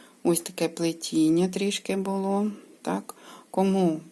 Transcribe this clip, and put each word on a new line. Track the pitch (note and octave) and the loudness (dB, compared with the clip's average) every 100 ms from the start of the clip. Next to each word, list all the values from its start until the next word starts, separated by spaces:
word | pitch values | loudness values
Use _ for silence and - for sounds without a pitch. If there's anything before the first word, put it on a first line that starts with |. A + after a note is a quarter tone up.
| - _ | -20 _
ось | F3 E3+ | 0 0
таке | - - E3 | -2 -4 -4
плетіння | E3 E3+ E3 - D#3+ D#3 E3 F#3 | -2 -4 -4 -2 2 4 4 2
трішки | F#3+ G3 G3+ - F#3+ | 0 -2 -4 -4 -4
було. | F#3+ G3 F#3+ G3 G#3+ G#3 - - | -2 -2 -2 0 -2 -6 -18 -10
Так, | E3+ F#3+ - - - - - | -6 -6 -6 -18 -18 -20 -6
кому | - F#3+ F#3+ F3+ D#3 - | 0 2 4 2 2 -6